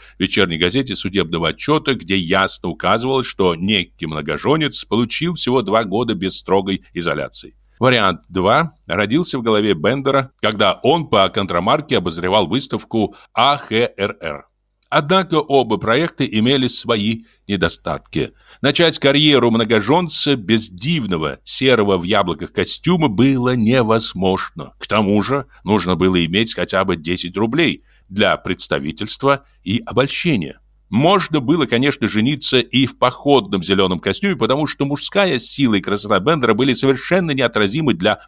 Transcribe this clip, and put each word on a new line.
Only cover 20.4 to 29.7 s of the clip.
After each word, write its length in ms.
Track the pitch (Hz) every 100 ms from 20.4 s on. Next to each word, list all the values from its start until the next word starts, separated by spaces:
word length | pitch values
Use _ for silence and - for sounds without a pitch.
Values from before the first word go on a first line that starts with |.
| 92 113 -
дивного 680 | 90 139 170 104 85 76 65
серого 560 | - - 131 117 101 92
в 60 |
яблоках 480 | 90 104 98 - 82
костюма 560 | - 90 - 165 175 147
было 480 | 95 135 131 123 127
невозможно. 1200 | 107 131 110 113 - 87 95 95 - 80 65 -
К 80 | -
тому 340 | 110 98 104
же 240 | 101 139 127 _
нужно 320 | 87 104 87 85
было 280 | 92 92
иметь 300 | 82 95 113
хотя 300 | - 90 95
бы 120 | 95 87
десять 400 | 80 90 87 98
рублей 460 | 113 147 147 - _ _ _
для 280 | 98 98 78
представительства 1080 | 95 90 - 71 73 78 107 - 135 135 - _
и 180 | 90